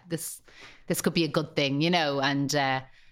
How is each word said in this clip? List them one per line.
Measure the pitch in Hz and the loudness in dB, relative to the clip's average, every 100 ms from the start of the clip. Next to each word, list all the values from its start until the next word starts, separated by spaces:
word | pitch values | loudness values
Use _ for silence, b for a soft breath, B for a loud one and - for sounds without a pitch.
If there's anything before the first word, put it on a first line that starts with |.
| - | -8
this, | 160 - - B B B B - | -8 -8 -14 B B B B -6
this | 175 | -2
could | - | 0
be | 165 160 | 0 0
a | |
good | 160 156 - | 0 -2 0
thing," | 139 139 | 0 2
you | 165 | 2
know? | 175 151 139 | 2 2 0
And, | 135 139 143 147 | 0 0 0 0
uh, | 135 131 127 b b | 0 -2 -6 b b